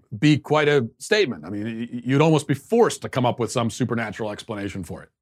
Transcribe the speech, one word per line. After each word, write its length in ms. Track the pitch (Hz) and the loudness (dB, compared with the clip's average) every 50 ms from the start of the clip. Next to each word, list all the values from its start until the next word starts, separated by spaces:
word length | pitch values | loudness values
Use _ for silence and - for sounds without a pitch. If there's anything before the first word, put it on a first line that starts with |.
| _ _ - 104 | _ _ -4 2
be 200 | 143 151 151 - | 4 4 4 4
quite 280 | - - 147 151 151 | 2 0 2 2 4
a 220 | 147 147 139 120 113 - _ | 4 4 4 2 0 -6 _
statement. 460 | - - 214 214 196 131 104 80 76 | -4 0 2 2 2 0 -2 -8 -10
I 60 | 92 | -10
mean, 140 | 104 104 104 | -8 -8 -6
y-, 240 | 117 113 113 120 117 | -6 -6 -8 -8 -8
y-, 100 | 120 120 117 | -10 -8 -2
you'd 160 | 123 135 139 | 0 4 4
almost 280 | 156 165 156 147 - - | 6 6 4 4 2 0
be 60 | 135 | -4
forced 480 | - - - 226 233 214 147 - - | -4 -2 0 2 4 4 4 2 -2
to 60 | - 107 | -8 -6
come 160 | - 131 127 | -2 0 0
up 140 | 120 - - | 0 0 0
with 140 | 117 107 | -4 -2
some 180 | - 123 117 113 | -2 -2 -2 -2
supernatural 600 | - - 127 - 120 117 113 104 92 - 113 107 | -2 -2 -2 -2 -2 -4 -4 -6 -8 -8 -8 -8
explanation 500 | 104 - - - 107 101 101 98 - 98 | -8 -10 -10 -10 -8 -8 -8 -8 -8 -10
for 220 | 85 - 95 85 82 | -10 -12 -12 -14 -16
it. 60 | - _ _ | -20 _ _